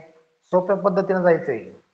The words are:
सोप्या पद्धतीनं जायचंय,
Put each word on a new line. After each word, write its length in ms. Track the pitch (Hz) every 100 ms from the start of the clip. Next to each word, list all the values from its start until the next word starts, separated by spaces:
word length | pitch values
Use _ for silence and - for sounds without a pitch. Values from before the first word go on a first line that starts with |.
| - _ _ _ _
सोप्या 240 | 180 180 190
पद्धतीनं 460 | 190 185 196 185
जायचंय, 480 | 180 165 - 117 95 - _